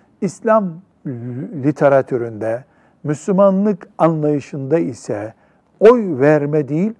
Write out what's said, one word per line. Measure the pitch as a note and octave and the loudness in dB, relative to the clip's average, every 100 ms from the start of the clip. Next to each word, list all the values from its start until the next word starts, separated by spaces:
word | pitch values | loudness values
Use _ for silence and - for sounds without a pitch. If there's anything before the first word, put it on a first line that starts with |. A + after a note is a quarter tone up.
| _ _ | _ _
İslam | G3 - A3+ A3 F#3+ E3 - _ D#3 A#2+ A#2+ B2 F#3+ F3+ | -8 -4 0 0 0 -8 -18 _ -12 -10 -10 -10 -10 -6
literatüründe, | C3+ D3 C#3+ C#3 C3 B2 A#2 A2 A2 A#2 - _ _ _ | -4 0 2 2 0 -4 -6 -6 -6 -6 -10 _ _ _
Müslümanlık | C#3+ D3 - F#3+ G3 F#3+ G#3 G3 - - | -8 -6 -2 2 4 4 0 -2 -8 0
anlayışında | E3 D#3 D3+ D3 - C#3 C3+ E3 | 0 2 0 -2 -4 -10 -2 -2
ise | E3 A2+ - G#2+ G#2+ - _ _ _ - | -2 -8 -10 -8 -10 -14 _ _ _ 4
oy | G#3+ B3 G3+ C3 | 6 6 2 0
verme | C#3+ D3+ C#3+ D#3 C3 | 2 2 2 -2 -2
değil, | D3+ G#3 - | -2 -4 -6